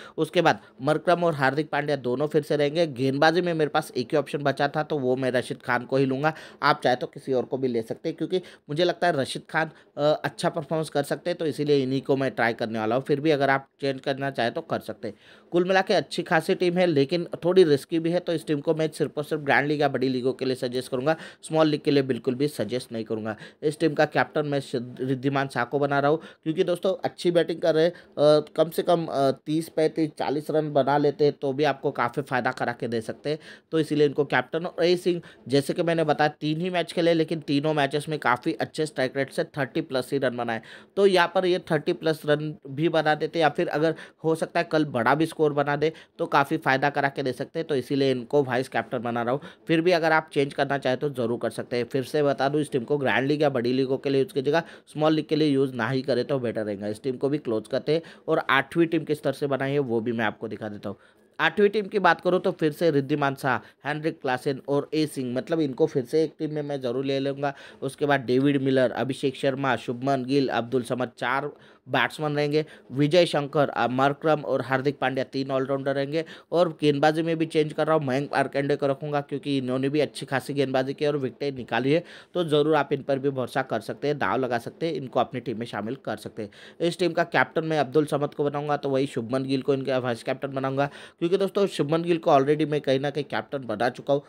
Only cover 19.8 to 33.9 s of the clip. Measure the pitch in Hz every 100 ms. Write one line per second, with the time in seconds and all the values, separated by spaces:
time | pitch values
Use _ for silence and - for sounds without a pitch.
19.8 | 143 131 131 127 127 - 131 127 127 123
20.8 | 123 127 135 160 - - - 156 156 147
21.8 | - 143 135 117 131 123 147 - 107 123
22.8 | - 113 110 110 110 104 - - 151 151
23.8 | 160 - 151 147 127 156 151 143 135 131
24.8 | 123 120 131 135 139 135 135 131 120 143
25.8 | 143 143 139 160 - - 160 160 175 170
26.8 | 196 185 - - 180 170 165 165 170 156
27.8 | 170 170 - - 147 151 147 - 160 180
28.8 | 180 170 160 131 135 131 - 156 160 -
29.8 | 156 156 156 - - 143 147 156 151 143
30.8 | 131 147 143 143 147 - 139 135 151 135
31.8 | 147 131 120 151 139 127 123 127 117 120
32.8 | 120 117 113 - 143 156 - - - 160
33.8 | 151